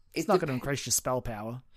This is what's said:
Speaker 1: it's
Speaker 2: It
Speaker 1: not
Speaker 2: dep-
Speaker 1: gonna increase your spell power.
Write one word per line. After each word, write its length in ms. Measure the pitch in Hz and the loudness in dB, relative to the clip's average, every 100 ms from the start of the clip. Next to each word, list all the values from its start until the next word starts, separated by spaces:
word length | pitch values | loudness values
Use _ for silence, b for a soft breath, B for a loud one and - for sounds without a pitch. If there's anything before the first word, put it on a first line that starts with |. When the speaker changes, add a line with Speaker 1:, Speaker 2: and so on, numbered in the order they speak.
| - | -8
Speaker 1:
it's 120 | 151 170 | -4 4
Speaker 2:
It 20 | |
Speaker 1:
not 60 | |
Speaker 2:
dep- 80 | 185 | 4
Speaker 1:
gonna 100 | 156 | 4
increase 320 | 127 135 143 120 | -2 -2 -4 0
your 60 | |
spell 280 | - 131 127 | 0 2 -2
power. 400 | 120 104 110 127 - | -2 -6 -8 -8 -14